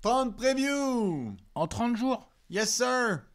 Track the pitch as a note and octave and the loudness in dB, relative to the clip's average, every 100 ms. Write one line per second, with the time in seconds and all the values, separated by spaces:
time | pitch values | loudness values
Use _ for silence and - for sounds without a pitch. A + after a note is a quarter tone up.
0 | G#3 B3+ B3+ G3 B3+ C4+ C#4 C#4+ C#4 B3 | 2 2 0 0 0 2 0 0 0 2
1 | G#3 D#3 A#2 G2 - - E3 - A#3 A3+ | 0 0 -4 -8 -12 -6 -4 0 0 0
2 | B3+ B3+ - _ _ F3+ G#3+ - B3 B3+ | 0 -2 -6 _ _ -4 -2 0 0 2
3 | A#3+ E3 - | 0 -2 -8